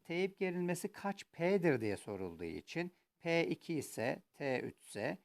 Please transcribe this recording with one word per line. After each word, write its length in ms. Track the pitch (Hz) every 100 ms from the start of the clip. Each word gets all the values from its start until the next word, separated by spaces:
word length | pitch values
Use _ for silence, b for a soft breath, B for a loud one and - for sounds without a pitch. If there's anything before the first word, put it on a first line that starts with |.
teğet 340 | - 170 190 -
gerilmesi 540 | 190 180 175 170 202
kaç 320 | - 202 196 -
P'dir 480 | - 170 202 170 131
diye 160 | 110 95
sorulduğu 480 | - 98 92 82
için 480 | 85 80 - 165 180 b b _
P 260 | 170 165 165
iki 280 | 165 -
ise, 480 | 160 - - 113 - -
T 260 | - 143 127
üç 200 | - -
ise 380 | - 104 117 190